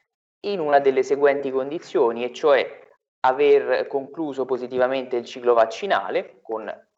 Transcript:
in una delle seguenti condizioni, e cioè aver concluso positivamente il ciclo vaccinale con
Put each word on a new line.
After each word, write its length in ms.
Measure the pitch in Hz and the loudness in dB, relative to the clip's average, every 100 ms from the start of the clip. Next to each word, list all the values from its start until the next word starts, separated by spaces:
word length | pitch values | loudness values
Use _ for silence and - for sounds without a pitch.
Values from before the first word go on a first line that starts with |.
| _ _ _ _ | _ _ _ _
in 180 | 202 196 | -6 -4
una 180 | 151 143 | 2 4
delle 240 | 139 131 | 4 2
seguenti 480 | 127 139 143 139 139 | 0 2 2 2 -2
condizioni, 760 | 131 139 170 - 180 117 117 | -4 -4 -8 -4 0 0 0
e 80 | 123 | -6
cioè 460 | 120 151 127 - - - _ _ _ | -2 2 2 0 -8 -20 _ _ _
aver 640 | 127 135 143 139 123 127 - | 0 2 4 4 4 -2 -2
concluso 580 | 139 135 147 156 135 131 | -6 -8 -8 -8 -6 -4
positivamente 680 | 127 120 127 127 135 127 120 | -4 -4 -2 0 -2 -4 -6
il 100 | 117 | -6
ciclo 300 | 131 120 117 | -2 2 4
vaccinale 840 | 113 - 196 113 98 156 - _ | 2 0 -2 -2 -2 -6 -6 _
con 280 | - 110 101 - _ | -10 -8 -8 -12 _